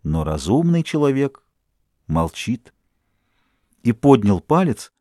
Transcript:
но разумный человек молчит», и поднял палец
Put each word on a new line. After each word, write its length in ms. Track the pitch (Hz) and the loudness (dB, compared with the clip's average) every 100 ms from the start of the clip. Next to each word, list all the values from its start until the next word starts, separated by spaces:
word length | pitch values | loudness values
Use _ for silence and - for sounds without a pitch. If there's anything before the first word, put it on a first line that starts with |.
но 220 | 78 80 | -4 -4
разумный 580 | 78 78 73 131 170 170 | -4 -6 -2 0 2 0
человек 600 | 156 156 143 135 139 - _ _ _ _ _ _ - | -2 -2 0 0 -4 -8 _ _ _ _ _ _ -6
молчит», 680 | 80 82 - - 123 - _ _ _ _ _ _ _ _ _ _ _ | -4 -4 -6 -8 -8 -10 _ _ _ _ _ _ _ _ _ _ _
и 80 | 117 | -4
поднял 480 | 113 143 131 101 92 | 0 4 4 4 0
палец 520 | - 160 180 110 - _ | 0 0 0 -4 -12 _